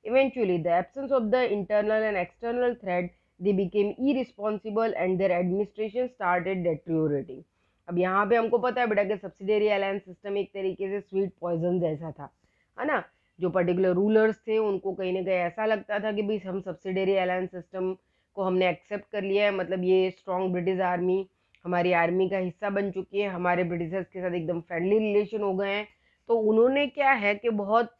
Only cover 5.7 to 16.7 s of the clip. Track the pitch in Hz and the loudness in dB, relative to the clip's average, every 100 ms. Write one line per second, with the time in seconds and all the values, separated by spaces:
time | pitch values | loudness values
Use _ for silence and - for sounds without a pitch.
5.7 | - 214 220 254 _ 185 180 175 190 170 | -4 -6 -4 -4 _ 0 0 0 -2 -2
6.7 | 156 - 160 156 143 - 131 - _ _ | -2 -2 0 0 -2 -4 -14 -18 _ _
7.7 | _ - 175 185 190 202 233 226 233 247 | _ -6 -2 0 2 4 2 2 2 0
8.7 | 247 240 208 202 208 190 - 196 214 214 | 0 0 2 0 -2 -6 -10 0 2 2
9.7 | 202 196 196 190 175 202 202 190 196 190 | 2 0 -4 -8 -16 -6 -6 -6 -4 -6
10.7 | 180 190 202 190 190 196 - 175 170 175 | -4 -6 -6 -4 -4 -4 -4 -4 -2 0
11.7 | 180 165 151 160 151 143 _ _ _ _ | 0 0 -4 -8 -14 -18 _ _ _ _
12.7 | - 285 262 - _ _ _ 175 185 175 | -6 -2 -2 -4 _ _ _ -2 2 2
13.7 | 175 185 180 202 214 220 214 - 220 214 | 2 2 4 4 6 4 0 -2 0 0
14.7 | 196 196 190 185 185 180 185 175 175 220 | -2 -4 -4 -4 -2 0 0 0 -2 -2
15.7 | 214 - 208 214 208 208 214 185 185 190 | -2 -2 -4 -2 -2 -2 -4 -4 -8 -6